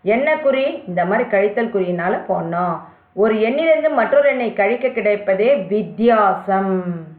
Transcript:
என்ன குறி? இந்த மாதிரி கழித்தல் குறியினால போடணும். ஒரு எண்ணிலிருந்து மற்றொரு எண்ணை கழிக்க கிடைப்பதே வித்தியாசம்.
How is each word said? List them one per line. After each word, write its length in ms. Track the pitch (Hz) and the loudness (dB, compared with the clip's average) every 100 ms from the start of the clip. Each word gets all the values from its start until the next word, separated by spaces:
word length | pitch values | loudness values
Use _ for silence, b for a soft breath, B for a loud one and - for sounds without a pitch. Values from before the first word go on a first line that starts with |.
என்ன 340 | 175 226 294 311 | -2 0 0 0
குறி? 480 | 277 262 277 - - | 0 0 -2 -4 -6
இந்த 180 | 175 | -2
மாதிரி 240 | 175 214 240 | 0 0 0
கழித்தல் 440 | 202 208 208 233 | 0 0 0 -2
குறியினால 480 | 202 180 175 175 240 - | -2 -2 -2 -2 -4 -2
போடணும். 520 | 185 165 170 180 165 B B B | -4 -4 -2 -2 -4 B B B
ஒரு 280 | - 214 214 | 0 0 2
எண்ணிலிருந்து 500 | 220 277 320 311 311 | 0 0 2 2 2
மற்றொரு 380 | 277 220 285 285 | 0 2 4 2
எண்ணை 240 | 254 233 | 2 -2
கழிக்க 360 | - 202 240 254 | -2 0 0 -2
கிடைப்பதே 800 | 240 208 202 202 190 220 285 - | -2 0 0 0 0 2 2 0
வித்தியாசம். 1500 | 208 185 - 233 226 202 190 - 190 196 185 180 170 160 | -4 -4 0 2 4 4 0 0 0 0 -2 -2 -8 -10